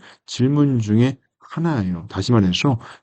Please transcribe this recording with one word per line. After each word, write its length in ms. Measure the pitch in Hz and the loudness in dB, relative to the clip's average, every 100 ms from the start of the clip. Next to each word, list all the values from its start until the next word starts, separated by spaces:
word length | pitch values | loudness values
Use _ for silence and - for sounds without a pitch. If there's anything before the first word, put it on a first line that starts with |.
| - _ - | -6 _ -12
질문 540 | - 131 147 143 123 | -2 0 2 2 0
중에 380 | 104 110 127 135 _ _ | 2 2 2 -2 _ _
하나예요. 680 | - - 165 131 92 87 - | -14 -6 -2 -2 -4 -6 -8
다시 240 | - - | -6 0
말해서 480 | 117 92 90 147 117 - - | 2 2 0 0 -2 -6 -20